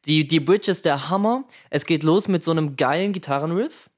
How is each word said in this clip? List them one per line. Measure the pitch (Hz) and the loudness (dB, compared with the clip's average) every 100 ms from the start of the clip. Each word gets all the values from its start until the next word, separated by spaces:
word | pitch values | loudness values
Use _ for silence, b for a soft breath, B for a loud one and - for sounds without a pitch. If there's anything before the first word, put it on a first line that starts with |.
| - | 2
Die, | 156 143 | 0 2
die | 160 | 0
Bridge | 143 208 208 | 2 2 2
ist | 190 170 | 0 0
der | 143 135 | 0 -2
Hammer. | 190 208 247 269 b b | -2 0 -2 -6 b b
Es | 143 - | -4 0
geht | 160 | 0
los | 156 180 202 | 4 2 2
mit | 180 | -2
so | - | 0
einem | 160 156 135 | 0 -2 0
geilen | 131 151 196 | 0 0 -2
Gitarrenriff. | 190 156 139 156 175 285 - - | -6 -4 -4 -2 -2 -4 -8 -20